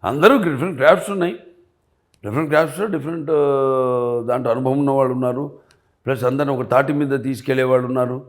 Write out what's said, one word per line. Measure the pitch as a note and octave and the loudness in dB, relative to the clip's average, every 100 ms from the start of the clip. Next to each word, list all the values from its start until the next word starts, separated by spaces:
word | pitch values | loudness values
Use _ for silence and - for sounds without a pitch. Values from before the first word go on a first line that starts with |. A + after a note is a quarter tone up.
అందరూ | - C#3 F#3 C4+ | -4 4 6 6
డిఫరెంట్ | F3 C3+ D#3+ D3+ | 2 -2 -4 2
క్రాఫ్ట్స్ | C#3 F#3+ - | 4 4 2
ఉన్నాయి, | G3+ F3 - - _ _ _ _ _ _ _ G2+ | -4 -4 -4 -16 _ _ _ _ _ _ _ -6
డిఫరెంట్ | A#2 D#3+ | -4 2
క్రాఫ్ట్స్, | D3+ D#3+ C#3+ G#3+ | 2 0 -4 -6
డిఫరెంట్, | E3 C#3 E3+ D3 | -4 -6 -8 -2
ఆ, | D3+ C#3+ C#3 C3+ C3 B2+ B2 A#2+ A#2+ A#2 | 0 2 2 0 0 0 0 -2 -2 -2
దాంట్లో | B2 B2 | -2 0
అనుభవం | A#2 C3 C#3 | 0 0 0
ఉన్న | C#3+ | 0
వాళ్ళు | C3+ C3 | 2 0
ఉన్నారు, | B2+ B2+ B2+ D3 C#3+ _ _ _ _ - | 0 -2 -2 -6 -10 _ _ _ _ -6
ప్లస్ | C3 | -2
అందరిని | B2 C3+ C#3+ C3+ | 0 0 -2 -2
ఒక | B2 | 0
తాటి | B2 C#3 | 2 2
మీద | D3 C#3+ C3+ | 0 0 -2
తీసుకెళ్లే | A#2+ B2 A#2+ C3 | -4 -8 -2 0
వాళ్ళు | C3 B2+ B2 | 2 2 2
ఉన్నారు. | C3 B2 B2+ | -2 -2 -4